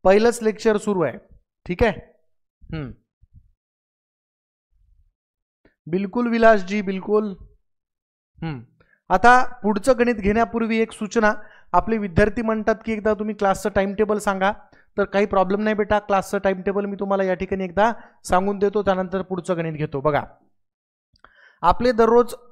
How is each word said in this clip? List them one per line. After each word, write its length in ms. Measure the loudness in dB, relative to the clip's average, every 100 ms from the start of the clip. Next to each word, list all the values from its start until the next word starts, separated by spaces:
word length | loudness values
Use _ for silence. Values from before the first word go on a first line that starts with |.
पहिलंच 360 | 4 4 2 0
लेक्चर 340 | -4 0 0 0
सुरू 240 | -2 -2
आहे. 160 | -2 -6 _ -20 _ _ -10
ठीक 180 | 0
आहे. 160 | 0 0 -16 _ _ _ _ _ -12 -10
हम्म. 160 | -10 -14 _ _ _ -20 _ _ _ _ _ _ _ _ _ _ _ _ _ _ _ _ _ _ _ _ _ _ _ _ -6
बिलकुल 400 | -4 -4 -2 0
विलासजी, 540 | 4 6 4 2 -4
बिलकुल. 540 | -4 -6 -2 -2 -2 -10 -18 _ _ _ _ _ _ _ _ _
हम्म. 180 | -10 -10 -16 _ _ _ _
आता 340 | 4 6 6 4 -2
पुढचं 300 | -2 0 2 2
गणित 160 | 2 2
घेण्यापूर्वी 640 | 0 0 0 -2 -2 0
एक 140 | -2
सूचना, 420 | -4 -4 2 2 0 -8 -20 0
आपले 240 | 0 0 -4
विद्यार्थी 440 | -2 2 2 0
म्हणतात 340 | -2 -2 -2 -2 -4
की 60 |
एकदा 220 | -2 -2
तुम्ही 220 | -2 -4 -2
क्लासचं 340 | 0 0 -2
टाइमटेबल 480 | -2 -2 -2 -2 0
सांगा, 340 | -2 0 -2 -2 -16 _ _ -4
तर 60 |
काही 220 | -2 0 2
प्रॉब्लेम 360 | 2 2 0
नाही 140 | 0 -2
बेटा, 240 | 0 -2
क्लासचं 380 | 0 -2 0 -2
टाइमटेबल 480 | -2 -2 -4 -4 -4
मी 100 | -8
तुम्हाला 240 | -2 0
या 100 | 0
ठिकाणी 300 | -2 -4 -4
एकदा 280 | -4 0 0 0 -14 _
सांगून 360 | 0 0 2 0
देतो, 220 | 0 0
त्यानंतर 400 | 0 -2 -2 -6
पुढचं 360 | -6 -8 -4 -4
गणित 160 | -4
घेतो. 280 | -6 -6 -2
बघा, 200 | 0 -2 -4 -18 _ _ _ _ _ _ _ _ -20 _ _ _
आपले 300 | 0 2 0
दररोज 420 | 2 4 4 2 -6 -20